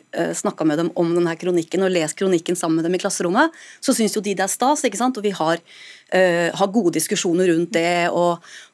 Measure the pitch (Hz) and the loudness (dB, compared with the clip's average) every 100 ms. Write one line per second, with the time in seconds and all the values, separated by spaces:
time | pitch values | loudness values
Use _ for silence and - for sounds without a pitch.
0 | - - 165 170 214 - 160 147 175 - | -8 -6 -4 -4 -4 -2 0 0 -2 -2
1 | 170 170 175 165 180 175 160 180 190 180 | 0 0 -2 -2 -2 -2 0 0 0 0
2 | 151 - 190 175 175 175 170 160 165 180 | -2 -2 0 0 -2 -4 -2 0 0 -2
3 | 196 - 175 208 320 - - - - 226 | -2 -4 -2 2 0 -2 -20 -8 -2 0
4 | 214 220 202 190 196 - 254 294 254 202 | 0 -2 -4 -2 -2 0 0 2 0 -2
5 | 254 247 208 185 160 170 - - - - | -2 -2 -4 -2 -2 -2 -4 -20 -20 -20
6 | - 185 185 170 170 160 196 214 175 156 | -2 4 4 4 0 0 0 2 2 0
7 | - 196 185 170 185 165 170 165 170 175 | -2 -2 0 2 4 2 2 0 0 2
8 | 170 170 175 170 - - - | 0 2 0 0 -8 -20 -20